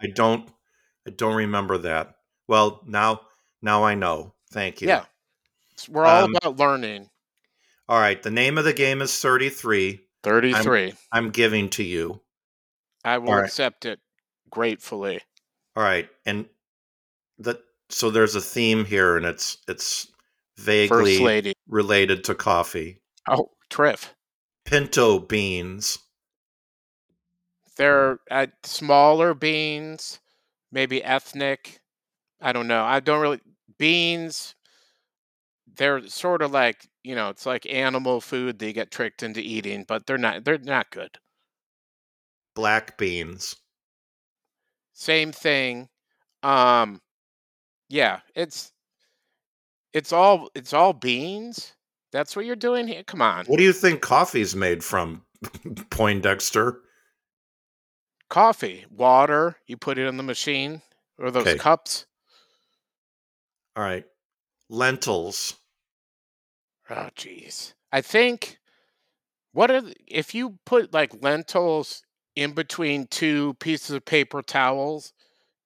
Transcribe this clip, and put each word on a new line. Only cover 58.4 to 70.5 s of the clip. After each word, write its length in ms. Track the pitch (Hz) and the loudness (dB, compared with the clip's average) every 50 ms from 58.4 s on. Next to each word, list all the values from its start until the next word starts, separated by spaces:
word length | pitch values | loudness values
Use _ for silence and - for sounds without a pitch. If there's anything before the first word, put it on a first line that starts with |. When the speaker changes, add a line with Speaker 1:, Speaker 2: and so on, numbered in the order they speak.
| 214 226 220 - - 98 92 92 98 _ | 6 6 4 2 -6 -10 -10 -12 -20 _
Speaker 2:
Water. 640 | 104 113 123 127 127 131 143 147 147 151 160 175 165 _ _ | -4 2 4 6 8 8 6 6 4 2 2 0 -2 _ _
You 120 | - 120 117 | -18 -16 -10
put 180 | - 147 135 | -6 -6 -4
it 100 | 127 131 | -2 -4
in 120 | 131 127 131 | -4 -4 -6
the 40 | |
machine. 600 | 135 131 120 - - 147 143 135 139 143 156 156 _ _ _ _ _ _ _ - | -8 -8 -8 -6 -4 -4 -4 -4 -4 -6 -10 -14 _ _ _ _ _ _ _ -8
Or 120 | 127 127 | -8 -2
those 160 | 123 127 107 | 0 2 2
Speaker 1:
Okay. 100 | 90 78 | 2 0
Speaker 2:
cups. 480 | 71 - 151 165 - - - - - - _ _ _ _ _ _ _ _ _ _ _ _ _ _ _ _ _ _ _ _ _ _ _ _ _ _ _ _ _ _ _ _ _ - | 2 4 4 4 4 2 -8 -10 -10 -10 _ _ _ _ _ _ _ _ _ _ _ _ _ _ _ _ _ _ _ _ _ _ _ _ _ _ _ _ _ _ _ _ _ -10
Speaker 1:
All 80 | 110 | -8
right. 220 | 104 95 92 95 - _ _ _ _ _ _ _ _ _ _ _ _ _ | -6 -6 -6 -8 -10 _ _ _ _ _ _ _ _ _ _ _ _ _
Lentils. 880 | 110 117 127 131 131 131 - 123 101 85 82 98 - - - - - _ _ _ _ _ _ _ _ _ _ _ _ _ _ _ _ _ _ _ _ _ _ _ _ _ _ - | -4 0 0 0 0 0 -2 -2 -2 -2 -4 -6 -8 -8 -10 -10 -12 _ _ _ _ _ _ _ _ _ _ _ _ _ _ _ _ _ _ _ _ _ _ _ _ _ _ -14
Speaker 2:
Oh, 180 | 113 107 104 - _ | -12 -12 -12 -12 _
jeez. 560 | - - - 90 82 - 80 - - - - _ _ _ - | -18 -18 -18 -18 -20 -20 -18 -16 -16 -16 -16 _ _ _ -4
I 120 | 135 135 | -4 -2
think, 560 | - - - 220 247 247 240 - - - - _ _ _ _ _ _ _ _ _ _ _ _ _ _ _ _ _ _ _ | -2 2 2 2 2 2 0 -4 -10 -14 -14 _ _ _ _ _ _ _ _ _ _ _ _ _ _ _ _ _ _ _
what 180 | - 170 226 254 | 0 2 2 4
are 100 | 262 262 | 4 0
the, 140 | 226 160 - _ _ | -2 -6 -18 _ _
if 280 | - 117 156 147 - - | -8 -6 -6 -6 -6 -8
you 240 | 233 254 240 | -8 -8 -8